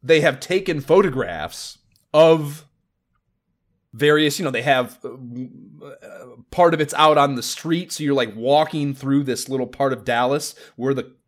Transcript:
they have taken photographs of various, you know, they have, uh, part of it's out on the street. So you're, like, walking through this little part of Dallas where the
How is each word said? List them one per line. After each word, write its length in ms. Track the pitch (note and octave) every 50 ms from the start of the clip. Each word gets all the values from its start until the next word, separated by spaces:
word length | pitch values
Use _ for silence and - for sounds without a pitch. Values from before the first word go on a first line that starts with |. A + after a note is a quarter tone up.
they 200 | - C3 E3 D#3
have 180 | D3 D#3+ C3+ -
taken 400 | - - F3+ F#3+ F#3+ F#3 E3 D3
photographs 960 | C3+ - D#3+ F#3+ G#3 F3 B2+ C3 A2+ F2+ F2 D#2 D2+ F2 - - - - - _ _ _ _ _ _ _ -
of 520 | D3+ D#3+ E3 E3 D#3+ D3+ C#3+ D3 - - _ _ _ _ _ _ _ _ _ _ _ _ _ _ _ _ _ _ _ _ _ _ _ _ _
various, 460 | - A2 C#3+ D3 D3+ D3+ D#3 D3 C#3+ -
you 60 | F#3
know, 40 | C#3+
they 120 | B2 A2+
have, 360 | A#2+ D3 C#3 B2+ B2 - - _ -
uh, 1200 | C3 A#2 C3+ B2+ A#2+ A#2+ B2 B2+ B2+ - A2+ B2 - - D3 C#3+ C#3+ - _ - - - - - B2 - - - _
part 220 | - - F3 E3+
of 80 | E3 D#3
it's 140 | D3+ C#3 -
out 240 | - D#3 D#3 D3+ D3
on 160 | C#3+ C#3 C3+
the 80 | B2
street. 500 | A2+ - - - - D#3+ E3 E3+ F3+ -
So 100 | - -
you're, 120 | D#3 C#3+ C#3
like, 200 | C3+ A#2+ A2 G2+
walking 600 | A2 A2+ B2+ C#3+ D3+ D#3 D3 - D#3 C#3+ C#3+ C3+
through 300 | C3 C3+ C3+ C#3 C#3+ C#3+
this 240 | B2+ B2 G#2+ - -
little 180 | C3 C3 B2
part 260 | A#2 - - C#3 C3+
of 120 | C3 A#2 G2
Dallas 480 | B2 A#2+ A#2 B2 B2+ C#3 D3+ C#3+ - - - - - _
where 180 | - A#2+ C3+ C#3
the 200 | B2+ A#2 - _ _ _